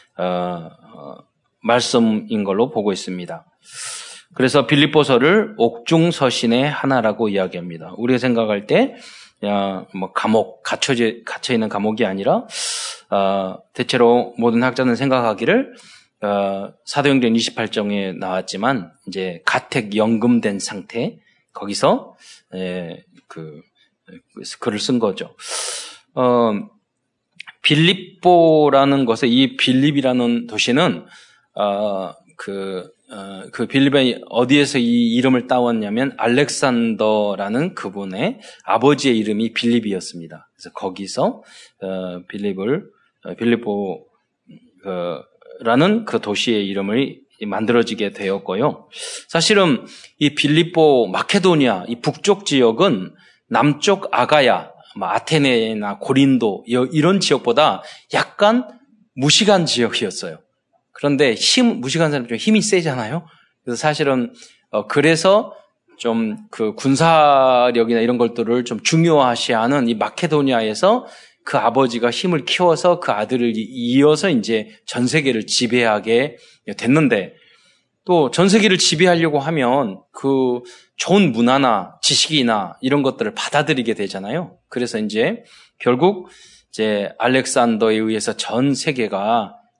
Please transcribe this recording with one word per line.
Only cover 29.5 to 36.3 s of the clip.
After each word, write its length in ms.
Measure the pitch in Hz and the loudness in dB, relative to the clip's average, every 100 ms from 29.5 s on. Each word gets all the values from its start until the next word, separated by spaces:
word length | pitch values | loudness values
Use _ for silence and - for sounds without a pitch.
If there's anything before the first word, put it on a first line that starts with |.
| 131 | 0
빌립이라는 920 | - 127 147 143 131 127 120 117 120 | 0 2 2 2 0 0 0 -2 -4
도시는, 580 | 107 123 127 175 90 - - - _ _ | -4 0 2 0 -2 -8 -20 -20 _ _
어, 600 | - 104 101 104 95 92 - _ - | -4 -2 -2 -4 -4 -8 -12 _ -16
그, 540 | - 98 95 92 87 _ _ | -12 -10 -8 -10 -12 _ _
어, 320 | 107 98 95 117 | -16 -14 -16 -14
그 140 | - 113 | -8 -4
빌립의 560 | 135 139 139 127 - - | 0 2 4 2 -2 -4
어디에서 480 | 117 123 147 143 135 | -2 2 4 2 0
이 360 | 117 120 117 | 2 2 2
이름을 320 | 120 131 127 123 | 2 2 2 2
따왔냐면 680 | 127 120 117 104 110 135 - | 0 0 -2 -2 -2 -4 -2
알렉산더라는 1600 | 117 | 0